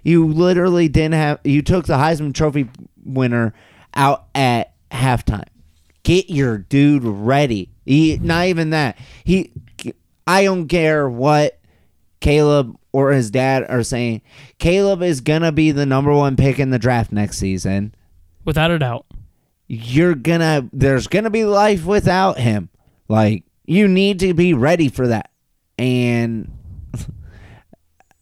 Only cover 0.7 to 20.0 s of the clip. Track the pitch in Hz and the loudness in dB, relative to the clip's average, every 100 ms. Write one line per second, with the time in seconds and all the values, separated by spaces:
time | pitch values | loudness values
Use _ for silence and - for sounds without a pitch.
0.7 | 175 160 160 156 160 147 147 143 143 143 | 2 2 2 0 0 0 -2 0 0 2
1.7 | 180 160 135 156 156 147 131 156 143 127 | 0 0 0 0 -2 -4 -2 -2 -2 -4
2.7 | - - _ - 131 123 120 113 - _ | -10 -20 _ -8 -2 0 0 -2 -6 _
3.7 | - _ - 139 143 - 139 131 120 - | -20 _ -2 0 0 -4 -2 0 0 -4
4.7 | _ - 123 131 120 - 104 - _ _ | _ -12 -2 0 0 -2 -6 -8 _ _
5.7 | _ _ _ - 180 - 147 131 107 90 | _ _ _ 0 0 0 -2 -2 -2 -2
6.7 | 139 143 143 120 101 110 139 147 104 90 | 2 4 2 0 -4 0 0 0 -2 -8
7.7 | - - 143 160 156 165 165 185 165 156 | -10 0 2 2 0 -2 0 0 -2 -2
8.7 | 156 135 - - - - 185 - - - | -2 -2 -6 -16 -8 -2 -2 -2 -12 -20
9.7 | - - - _ _ - 185 196 185 147 | -16 -16 -16 _ _ 0 2 2 0 -2
10.7 | 175 160 156 139 120 139 151 151 - _ | 0 2 0 -2 0 2 2 0 -4 _
11.7 | _ _ _ _ _ 151 151 147 147 120 | _ _ _ _ _ 0 2 4 2 0
12.7 | - _ 135 139 139 110 127 131 131 - | -8 _ 0 2 2 0 0 0 0 -2
13.7 | 123 113 123 120 110 - - - - 160 | -4 -2 -4 -4 -6 -10 -20 -20 -4 0
14.7 | 190 196 185 180 139 120 156 165 151 156 | 2 0 0 -2 -2 0 0 0 2 2
15.7 | 143 143 135 143 143 139 131 135 127 131 | 2 0 2 2 2 2 2 0 0 -2
16.7 | 127 123 120 110 104 104 - 98 95 95 | 0 0 0 -2 -2 -4 -4 -6 -4 -4
17.7 | 98 104 - _ _ _ _ 170 151 165 | -4 -6 -10 _ _ _ _ -6 -2 0
18.7 | 165 127 120 - - - _ _ _ - | 0 -4 -6 -12 -20 -20 _ _ _ -14
19.7 | 113 113 135 | -12 -2 2